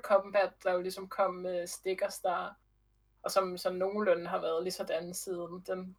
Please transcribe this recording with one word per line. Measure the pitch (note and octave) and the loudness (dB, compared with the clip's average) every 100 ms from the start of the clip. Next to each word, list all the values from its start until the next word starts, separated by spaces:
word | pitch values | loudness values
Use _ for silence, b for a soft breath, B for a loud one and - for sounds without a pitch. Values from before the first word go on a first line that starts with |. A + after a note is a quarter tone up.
combat, | - G3 G3+ G3+ F#3 - | 6 4 6 4 2 2
der | F#3+ | 0
jo | F3+ | 2
ligesom | F3+ F#3+ F#3+ | 0 -6 -4
kom | - F#3+ | 2 2
med | F3+ F3+ F3+ E3+ | 2 -2 -2 -4
Sticker | - F#3+ F#3+ G3+ | -4 -4 0 -2
Star, | - F#3 E3+ - - _ _ _ _ _ _ | -2 -2 -2 -4 -10 _ _ _ _ _ _
og | - | -2
som, | G3 F#3 F3+ | 2 2 0
som | F#3 | -2
nogenlunde | F#3 F#3+ G#3 G3+ E3+ F3 | 0 0 2 4 2 2
har | F#3 | -2
været | E3 E3 | 0 0
lige | F3+ | -2
sådan | F3+ F#3 D#3+ F3 | -4 -2 -4 -4
siden, | F3+ - F3 E3+ F3+ F3+ | -8 -6 -6 -6 -8 -6
den, | F#3 F#3 | -6 -8